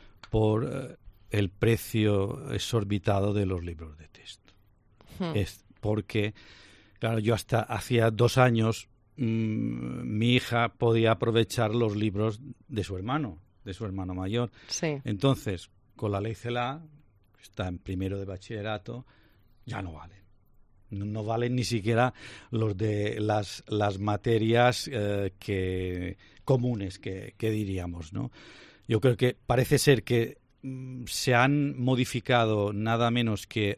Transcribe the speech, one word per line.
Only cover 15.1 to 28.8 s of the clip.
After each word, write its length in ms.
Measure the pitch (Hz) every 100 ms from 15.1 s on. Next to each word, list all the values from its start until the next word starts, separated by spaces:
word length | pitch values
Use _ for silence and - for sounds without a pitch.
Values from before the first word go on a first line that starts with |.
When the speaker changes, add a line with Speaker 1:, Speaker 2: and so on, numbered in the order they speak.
| 104 135 131 - 90 - _ _ -
Speaker 1:
con 160 | 110
la 100 | 101
ley 140 | 107 113
celaá, 460 | 120 120 120 147 160 - _ _ _ _
que 80 |
está 240 | - - 92
en 120 | 90
primero 380 | - 92 95 98
de 60 | 98
bachillerato, 800 | 92 - 113 104 107 101 117 - _ _ _ _ _ -
ya 160 | 104
no 120 | 92
valen. 240 | 78 85 - - _ _ _ _ _ -
No, 140 | 101 104
no 200 | 107 107
valen 300 | 113 120 127
ni 100 | 110
siquiera 480 | 117 98 113 123 - - - -
los 280 | 117 110 98
de 420 | 110 104 104 113
las, 440 | 107 107 101 - -
las 320 | 107 104 95
materias, 920 | 104 104 - 113 110 117 123 120 -
eh, 420 | 131 104 101 98 -
que, 800 | - 98 92 92 92 90 87 90 - - -
comunes 520 | 131 123 113 98 -
que, 360 | - 95 104 -
que 140 | 110
diríamos, 640 | 110 101 95 87 85 80
¿no? 180 | - 123 - - - - -